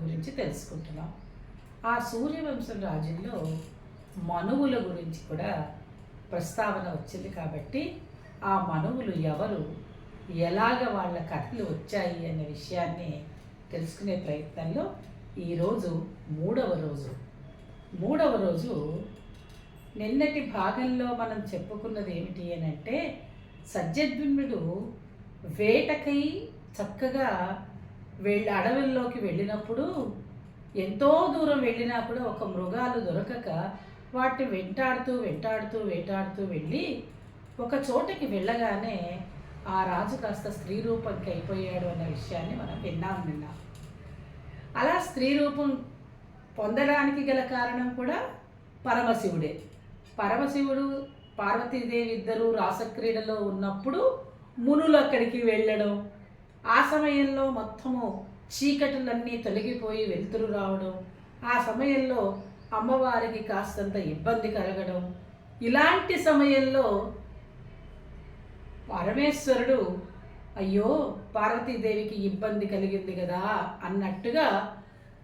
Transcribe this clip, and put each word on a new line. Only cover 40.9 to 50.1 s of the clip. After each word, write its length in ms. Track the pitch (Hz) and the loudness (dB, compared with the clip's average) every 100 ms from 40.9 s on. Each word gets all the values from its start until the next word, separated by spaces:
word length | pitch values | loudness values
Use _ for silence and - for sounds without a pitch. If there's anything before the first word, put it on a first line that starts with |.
| 226 226 180 196 | 0 -2 -4 -4
అయిపోయాడు 560 | 170 180 190 185 180 175 | -4 -2 -2 -2 -2 -2
అన్న 200 | 170 160 | -2 -2
విషయాన్ని 500 | 147 - 170 160 127 | -4 -4 -4 -4 -4
మనం 260 | - - | -6 -6
విన్నాం 480 | 196 165 190 180 160 | -4 -2 -2 -2 -4
నిన్న. 140 | 147 151 160 - - - - - - - - - - - 220 | -6 -8 -12 -14 -16 -16 -16 -16 -14 -14 -16 -14 -14 -6 2
అలా 240 | 277 359 | 4 4
స్త్రీ 380 | 359 262 269 294 | 2 2 4 6
రూపం 460 | 294 285 277 254 - - - - - - - - | 4 2 0 0 -4 -14 -20 -20 -20 -20 -14 -4
పొందడానికి 720 | 214 247 285 294 285 285 277 | 0 4 6 6 4 2 2
గల 100 | 262 | 2
కారణం 540 | 254 247 247 247 247 | 2 0 0 0 -2
కూడా 360 | 254 247 359 523 - - - - - 254 | -2 -2 -2 -4 -8 -18 -20 -20 -6 0
పరమశివుడే. 760 | 233 233 226 190 165 151 156 - - - - - | 2 4 4 2 0 -2 -4 -12 -18 -20 -20 -12